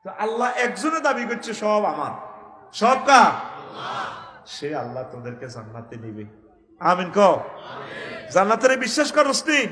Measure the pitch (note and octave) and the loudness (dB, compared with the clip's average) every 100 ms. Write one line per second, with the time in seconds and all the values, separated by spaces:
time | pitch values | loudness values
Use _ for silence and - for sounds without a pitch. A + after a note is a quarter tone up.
0 | F#3+ - G#3+ A#3 B3 B3 A#3+ F#3+ C#4+ D#4+ | -14 -4 -4 0 -2 0 -2 -2 -2 0
1 | D4 A#3+ A#3 A#3 A#3 A3+ G#3+ G#3+ G3 D3+ | 0 0 -4 -6 -6 -4 0 2 2 -2
2 | C3+ - - - - - - - A3 C4 | -6 -8 -14 -18 -20 -20 -16 0 4 4
3 | C#4 C4 G#3 - - - - - - - | 8 8 8 4 -8 -12 -14 -12 -10 -8
4 | - - - - - - C#3+ D3 A#2+ B2+ | -8 -12 -18 -20 -16 -10 -6 -4 -6 -8
5 | B2+ B2 A#2+ A#2+ B2+ A#2 A2 A#2 A#2 A#2+ | -10 -10 -12 -12 -12 -12 -14 -14 -14 -14
6 | A2+ G#2+ G#2 - _ _ _ _ E3+ F3+ | -12 -12 -14 -18 _ _ _ _ 2 2
7 | F3+ F#3 G3 D3 - - - - - - | 2 4 6 4 -2 -14 -16 -14 -14 -12
8 | - - - F3 G3 A3 B3+ C4 B3 C4+ | -12 -14 -2 2 2 4 4 2 0 0
9 | D4 - C#4 C4 - D4 A3+ | 2 4 2 2 2 2 0